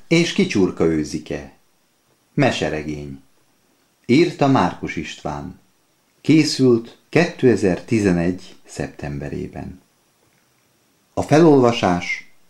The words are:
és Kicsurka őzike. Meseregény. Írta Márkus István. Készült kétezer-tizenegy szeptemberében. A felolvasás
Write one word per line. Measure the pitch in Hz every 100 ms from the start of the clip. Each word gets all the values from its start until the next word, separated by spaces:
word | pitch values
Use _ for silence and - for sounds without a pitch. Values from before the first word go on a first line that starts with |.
| -
és | 165 170
Kicsurka | - 196 107 90 - 82
őzike. | 80 76 80 - 76 69 _ _ _ _ _ _ _ _
Meseregény. | - 131 - 80 76 76 76 71 67 _ _ _ _ _ _ _ _ -
Írta | 147 165 - 139
Márkus | 131 90 - - -
István. | 80 - 78 73 71 - _ _ _ _ _ _
Készült | - 151 151 - 131 117 117 - _
kétezer-tizenegy | 143 170 - 127 107 101 85 - 113 101 87 85 90 - - _
szeptemberében. | - 71 - 73 71 71 73 73 73 69 - _ _ _ _ _ _ _ _ _ _ _ _ _
A | -
felolvasás | 92 147 165 143 120 117 98 87 - - - _ _